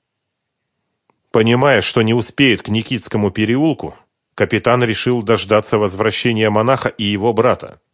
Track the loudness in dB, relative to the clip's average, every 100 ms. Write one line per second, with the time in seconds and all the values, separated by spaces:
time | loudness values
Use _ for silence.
0 | _ _ _ _ _ _ _ _ _ _
1 | _ _ _ 0 2 2 2 2 2 0
2 | 2 0 -2 0 0 0 -2 -4 -4 -8
3 | -4 -2 -2 -2 0 0 0 -2 -8 -14
4 | _ _ _ -4 -2 0 2 2 2 0
5 | 0 -2 0 -2 2 0 2 0 0 0
6 | -2 0 -2 0 2 2 2 0 -2 -4
7 | -4 0 0 2 0 0 -6 -20 _